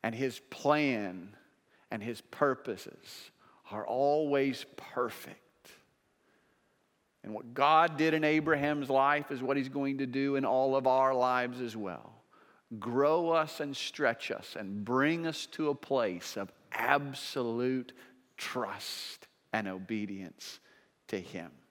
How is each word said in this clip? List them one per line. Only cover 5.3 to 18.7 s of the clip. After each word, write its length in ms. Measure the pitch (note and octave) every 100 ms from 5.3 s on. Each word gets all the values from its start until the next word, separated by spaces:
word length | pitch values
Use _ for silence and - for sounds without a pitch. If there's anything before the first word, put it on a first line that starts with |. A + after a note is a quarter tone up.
| - _ _ - - _ _ _ _ _ _ _ _ _ _ _ _ _ _
And 100 | G#2
what 220 | G#2+ A#2
God 420 | A#2+ C#3+ D#3 E3+ D3+
did 160 | D#3+
in 100 | D#3+
Abraham's 680 | D#3 D#3 D#3 D3 C#3+ D3 C3+
life 400 | C3+ C#3 D3 C#3+
is 120 | C3
what 140 | B2+ C#3
he's 140 | C3+
going 260 | C#3 C#3 C3+
to 100 | C3+
do 300 | C3 C#3 C#3
in 80 |
all 320 | C3+ B2+ C3+ C3+
of 100 | C3
our 280 | C3 C3+
lives 480 | C3 B2+ B2+ B2 B2
as 120 | B2
well. 380 | A2 G2 D2+ - - _ _ _ _ _ A2
Grow 520 | A#2+ B2 C#3+ E3 E3
us 300 | E3 D#3 -
and 140 | D3
stretch 560 | C#3 - - C3+ A#2 -
us 260 | - - -
and 260 | G2+ G2+
bring 420 | G2+ B2+ C#3+ E3+ E3
us 200 | D#3 -
to 180 | - D#3
a 40 |
place 600 | C#3 - C3+ A2 F2 - -
of 160 | G2 _ _
absolute 1200 | A2 B2 C#3+ C#3+ C3+ - C#3 A#2+ A#2 B2 C3 B2 - - _ _ -
trust 920 | - B2+ A2+